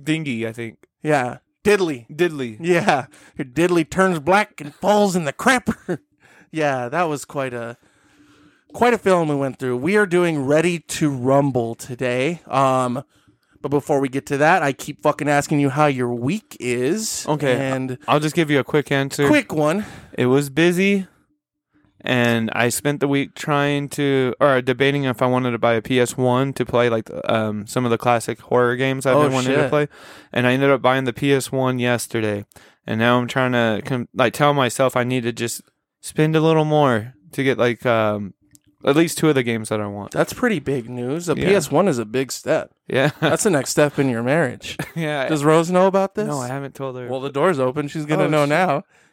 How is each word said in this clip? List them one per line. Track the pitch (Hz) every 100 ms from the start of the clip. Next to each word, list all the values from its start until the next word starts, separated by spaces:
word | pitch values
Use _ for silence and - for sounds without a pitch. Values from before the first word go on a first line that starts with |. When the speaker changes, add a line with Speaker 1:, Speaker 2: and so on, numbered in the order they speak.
Speaker 1:
Dinghy, | 143 160 147 113 113
I |
think. | 113 117 - _ _
Speaker 2:
Yeah. | 151 147 123 131 _ _
Diddly. | 190 208 175 131 117
Speaker 1:
Diddly. | 147 175 151 120 107
Speaker 2:
Yeah. | 165 170 202 143 123 - - -
Your | 135
diddly | 123 175 175 156
turns | 185 190 170
black | 143 196 208 -
and | 147
falls | - 185 214 202 180
in | 147
the |
crapper. | - 240 254 - - - 175
<laughs> | - _ _ _ _
Yeah, | 156 147 131 123
that | 156
was | 175 143 -
quite | 147 131
a | 120 117 120 _ _ _ _ _ _ _ _ _
quite | - 240
a | 233
film | 196 180 156
we | 143
went | 135 117
through. | 131 123
We | 147 208
are | 202
doing | 175 175 151 131
Ready | 151 170 175
to | - - 156
Rumble | 135 123 139 143 127 113 117
today. | - 123 127 123 139 175 -
Um, | 131 135 131 127 120 - _ _ _ _ _
but | 147
before | 143 - 143
we | 135
get | 135 -
to | 143
that, | 151 190
I | 143
keep | 131 - -
fucking | 151 - 147
asking | 143 - 147
you | 143
how | 131 151
your | 131 123
week | 120 123 214 - -
is. | 123 123 127 214 220 - -
Speaker 1:
Okay, | 151 139 123 135
Speaker 2:
And | 131 131 127 -
Speaker 1:
I'll | 143
just | 156 160
give | 156
you | 143
a |
quick | 127 151 -
answer. | 139 139 - 143
Speaker 2:
Quick | 302 220
one. | 156 151 190 208 - -
Speaker 1:
It | - 123
was | 135 143
busy, | 135 170 175 196 202 185 _ _ _ _ _ _ _ _ _
and | - 127 120 117 113
I | - 120
spent | - 147 147
the | 143
week | 139 131 -
trying | - 143 143 143 143
to, | - 143 135 127 -
or | 143 127
debating | 127 123 139 143
if | 135 123
I | 127
wanted | 127 127
to | 117
buy | 117
a | 113
P | - 127
S | 120 -
one | 127 123 139
to | 127 123
play, | 120 120
like, | 113 - - -
um, | 113 110 104 104
some | 127
of | 123
the | 113
classic | 123 120 117 117
horror | - 123 120 123
games | 135 135 135
I've | 135
Speaker 2:
Oh, |
Speaker 1:
been | 147
wanting | 131 127 139
Speaker 2:
shit. |
Speaker 1:
to | 139
play. | 147 147 - - - -
And | - 123
I |
ended | 131 139
up | 135
buying | 131 131
the | 131
P | - 139
S | 135 -
one | 135 131 127
yesterday, | 123 120 - 120 110 104 - - - _ -
and | 113
now | 120 123
I'm | 120
trying | 135 127
to | 123 113 104 -
com-, | 131 117
like, | - 120
tell | - 147
myself | 143 127 - 131 127
I |
need | 123 127
to | 117
just | 117 117 - - _ _ _
spend | - - 156 156
a |
little | 160 160 151
more | 151 143 113 117 - -
to | -
get, | 135 123
like, | 123 113 127
um, | 113 107 104 98 - _ _ _ _ -
at | 143
least | 170 -
two | 160
of | 135
the |
games | 120 113 110
that | 110
I | 104
want. | 104 101
Speaker 2:
That's | 151 -
pretty | - 247 185
big | 135 139 117
news. | 123 123 156 175
A | 131
Speaker 1:
Yeah. | 147
Speaker 2:
P | 196
S | 139
one | 143 196
is | 123
a | 107
big | 123 131
step. | - - 151 - _ -
Speaker 1:
Yeah. | 127 143 -
<laughs> |
Speaker 2:
That's | 156 156
the | 220
next | 151 123
step | - 147 -
in | 139
your | 113
marriage. | 120 156 135 - - -
Speaker 1:
<laughs> | - 170
Yeah. | 156 147 127
Speaker 2:
Does | 156 147
Rose | 160 165
know | 180 190
about | 190 196 -
this? | 208
Speaker 1:
No, | 143
I | 123
haven't | 135 139 -
told | 135 127
her. | 123
Speaker 2:
Well, | 131
the | 135
door's | 139 175 147
open. | 127 139 143
She's | 160 147
gonna | 156
Speaker 1:
Oh, | 147
Speaker 2:
know | 151
Speaker 1:
shit. | 143
Speaker 2:
now. | 156 180 147 - _ _